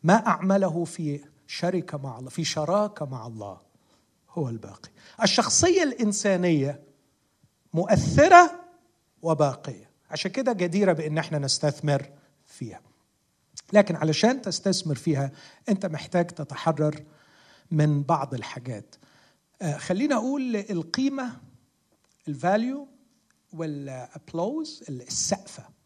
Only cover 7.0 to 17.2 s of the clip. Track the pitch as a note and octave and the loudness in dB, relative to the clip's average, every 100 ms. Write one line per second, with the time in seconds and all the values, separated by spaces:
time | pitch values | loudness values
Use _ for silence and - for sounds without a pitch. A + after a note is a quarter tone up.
7 | _ _ _ _ _ _ _ D#3+ F#3 G#3 | _ _ _ _ _ _ _ -4 2 2
8 | - - D#4+ F4 F4 - - _ _ _ | 4 6 12 12 10 2 -18 _ _ _
9 | _ _ E3 D#3 D3 B2 - G#2 - _ | _ _ -2 0 0 -2 -14 -14 -20 _
10 | _ D#3 F#3+ B3 B3+ G#3 F3 F#3 F#3+ D#3+ | _ -8 -6 -4 -2 -2 -2 2 2 2
11 | D#3 D3+ - D3+ C3+ - D3+ - D3 C#3 | -2 -4 -4 -4 -2 -2 -2 -2 -2 -2
12 | - - _ _ _ - A2+ - _ _ | -2 -20 _ _ _ -16 -14 -14 _ _
13 | _ _ _ _ _ - _ G#3 G3+ E3 | _ _ _ _ _ -20 _ 4 6 2
14 | D#3 D3 A3 C4 G3+ - G3 F#3 D#3+ C#3+ | 0 2 2 2 -4 -4 -2 -2 -2 -2
15 | - C#3 C#3 - - - - F#3+ F#3 D3+ | -2 -2 -2 -8 -20 -12 -2 -2 -2 -8
16 | - F3+ E3+ - C#3+ - E3 D3+ D3+ D3+ | -2 -2 -2 -6 -12 -2 -2 2 0 -2
17 | - _ | -16 _